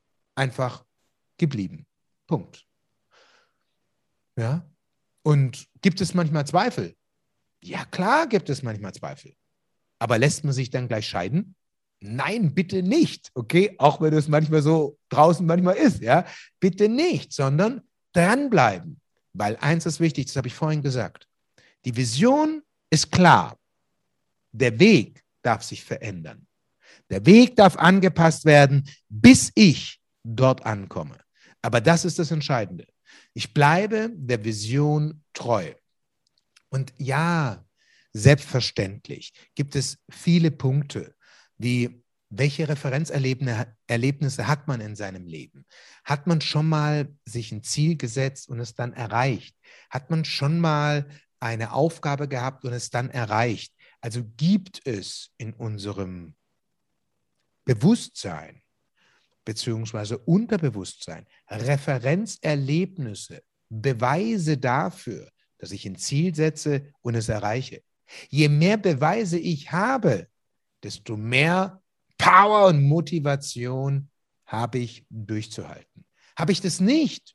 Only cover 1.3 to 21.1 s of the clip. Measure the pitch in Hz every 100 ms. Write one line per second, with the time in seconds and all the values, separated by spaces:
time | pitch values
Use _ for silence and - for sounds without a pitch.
1.3 | _ 165 120 95 - - _ _ _ _
2.3 | 156 - - _ _ _ _ _ _ _
3.3 | _ _ _ _ _ _ _ _ _ _
4.3 | - 113 160 - _ _ _ _ _ 160
5.3 | 147 131 - - _ 196 180 180 180 165
6.3 | 156 143 175 233 - 90 - _ _ _
7.3 | _ _ _ 180 180 - - 185 285 320
8.3 | 220 - 135 123 107 101 - 71 73 -
9.3 | _ _ _ _ _ _ _ 117 117 143
10.3 | - 147 131 127 131 123 110 107 95 92
11.3 | 147 214 _ _ _ _ _ 101 120 135
12.3 | 220 180 143 185 190 180 294 294 - -
13.3 | - 110 165 202 - 139 143 156 156 147
14.3 | 151 156 156 147 160 143 - _ 123 156
15.3 | 180 165 170 180 202 294 113 110 147 185
16.3 | - - _ 190 185 208 240 349 240 -
17.3 | - 135 147 208 262 _ _ _ 175 175
18.3 | 247 285 202 120 92 82 - _ _ _
19.3 | 92 104 113 143 165 170 151 165 135 -
20.3 | 139 123 - 156 151 143 127 95